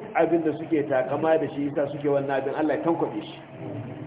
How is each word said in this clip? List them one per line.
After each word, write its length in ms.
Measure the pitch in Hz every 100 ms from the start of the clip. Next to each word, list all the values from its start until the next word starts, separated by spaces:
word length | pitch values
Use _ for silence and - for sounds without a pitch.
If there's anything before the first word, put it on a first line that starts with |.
| -
abin 280 | 156 165 165
da 80 | 156 147
suke 240 | 160 160 135
takama 500 | 131 127 139 160 160
da 80 | 143
shi 120 | 139 143
yasa 200 | 139 139
suke 120 | 139 147
wannan 340 | 139 135 135
abin, 120 | 135
Allah 200 | 135 156 135
ya 60 |
tankwaɓe 400 | 160 165 139 107
shi. 160 | - - - - 127 - - -